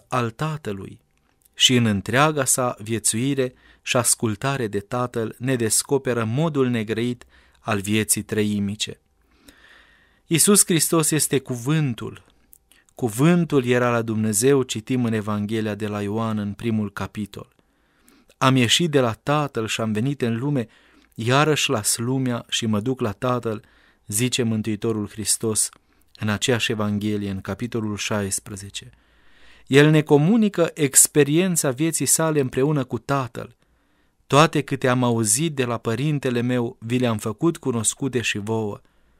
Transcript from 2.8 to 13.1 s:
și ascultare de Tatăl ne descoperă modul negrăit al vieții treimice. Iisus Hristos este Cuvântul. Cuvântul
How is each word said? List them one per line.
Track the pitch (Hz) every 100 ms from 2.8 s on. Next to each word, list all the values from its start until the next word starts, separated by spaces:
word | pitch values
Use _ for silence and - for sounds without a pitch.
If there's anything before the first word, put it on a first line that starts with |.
| 107 113 - 110 131 139 127 - _ _
și | - 127
ascultare | 117 - 117 104 135 139 113
de | 101
Tatăl | - 123 123 117 110 -
ne | 127 131
descoperă | 113 - - 139 135 117
modul | 113 123 165 143 127
negrăit | 117 107 110 120 123 - _ _ _
al | - 104
vieții | 98 107 107 -
treimice. | 104 107 107 104 101 104 - - _ _ _ _ - - - - _ _ _ _ _
Iisus | 165 - 202
Hristos | - 170 - 165 156
este | 156 - 139
Cuvântul. | - 123 120 160 147 117 110 101 - _ _ - _ _ _
Cuvântul | - 123